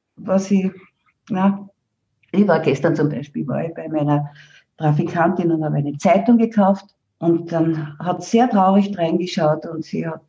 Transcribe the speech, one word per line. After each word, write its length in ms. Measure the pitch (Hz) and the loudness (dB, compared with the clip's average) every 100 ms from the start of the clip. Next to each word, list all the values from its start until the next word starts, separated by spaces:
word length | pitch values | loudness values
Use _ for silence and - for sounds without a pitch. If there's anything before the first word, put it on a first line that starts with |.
| _ - | _ -14
was 340 | 170 190 190 | -2 -2 0
ich, 200 | 196 185 - - _ _ _ - | 0 0 -6 -18 _ _ _ -8
na, 380 | 190 196 202 - _ _ _ _ _ _ | 0 0 0 -10 _ _ _ _ _ _
ich 160 | 185 202 | 2 4
war 120 | 160 | 2
gestern 360 | 151 139 165 156 | 2 0 0 0
zum 140 | 147 | 0
Beispiel, 380 | 143 143 156 151 | -2 -8 -8 -6
war 180 | 143 165 | -4 -6
ich 80 | |
bei 140 | 165 160 | -10 -6
meiner 420 | 156 147 147 147 - - - _ - | -4 0 0 -2 -12 -20 -20 _ -4
Trafikantin 760 | 156 151 170 175 170 - 170 | 0 0 0 0 0 2 0
und 120 | 160 | -2
habe 140 | 151 151 | -2 -2
eine 200 | 143 147 | -4 -2
Zeitung 400 | 185 190 196 233 | 2 2 4 4
gekauft 480 | 226 214 196 196 - _ _ _ | 4 2 2 2 -6 _ _ _
und 340 | 165 170 - | 0 0 0
dann 460 | 165 165 156 151 - | -2 0 -2 -6 -6
hat 260 | 175 180 | -6 -4
sie 80 | - | 0
sehr 180 | 226 247 | 2 4
traurig 460 | 208 185 202 196 185 | 4 4 4 2 -2
reingeschaut 680 | 165 180 180 185 151 156 165 | -2 -2 -2 0 0 0 -6
und 180 | 160 | -12
sie 220 | - 165 165 | -8 -8 -6
hat 160 | 156 | -10